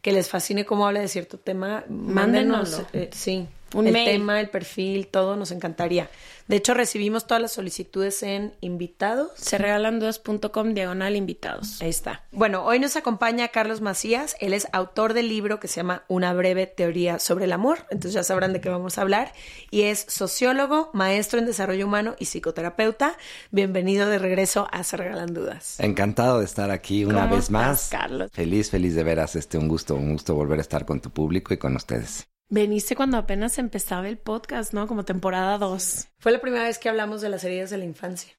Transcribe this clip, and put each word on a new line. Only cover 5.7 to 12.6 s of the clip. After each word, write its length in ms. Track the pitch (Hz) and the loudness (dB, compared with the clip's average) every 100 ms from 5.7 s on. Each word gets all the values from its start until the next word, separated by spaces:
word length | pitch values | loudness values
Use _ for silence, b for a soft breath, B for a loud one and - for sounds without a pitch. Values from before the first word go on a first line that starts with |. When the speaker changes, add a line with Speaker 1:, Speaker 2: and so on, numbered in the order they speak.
| 160 170 175 - B B B - | -4 0 0 -2 B B B 0
Speaker 1:
De 60 | |
hecho, 200 | 202 202 | 2 4
recibimos 520 | 247 233 214 208 226 226 | 4 2 0 0 0 2
todas 160 | 233 | 0
las 80 | 226 | 2
solicitudes 720 | - 185 - 190 190 196 196 | -4 -6 -8 -6 -2 -2 -2
en 320 | 202 196 208 - | -4 -4 -4 -8
invitados. 720 | 180 175 175 _ 202 240 302 | -6 -6 -8 _ 0 0 -2
Speaker 2:
Se 240 | - - 202 | -4 -2 0
regalan 400 | 202 208 214 226 | 2 2 2 0
dudas 220 | 220 220 | -2 -4
punto 320 | - 214 208 | -4 -2 -2
com 220 | 220 220 | 0 0
diagonal 420 | 208 185 185 190 208 | 0 -2 -2 0 0
invitados. 680 | 190 - - - 208 208 | -2 -6 -8 -6 -8 -6
Speaker 1:
Ahí 60 | 165 | -2
está. 340 | 165 - - - | -2 -4 -10 -10
Bueno, 340 | 196 214 185 | 2 2 2